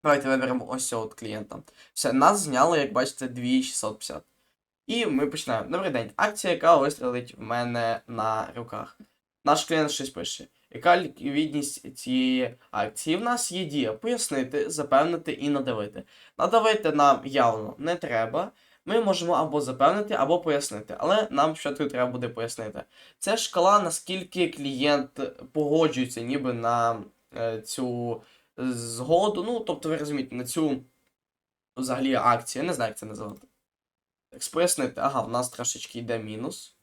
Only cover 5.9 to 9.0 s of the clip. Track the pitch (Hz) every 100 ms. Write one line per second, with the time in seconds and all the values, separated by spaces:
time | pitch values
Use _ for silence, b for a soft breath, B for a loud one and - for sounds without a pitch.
5.9 | 127 113 - 208 214 190 170 165 160 143
6.9 | 143 127 123 123 - 110 120 120 120 113
7.9 | 113 - 113 110 110 - 117 113 107 -
8.9 | _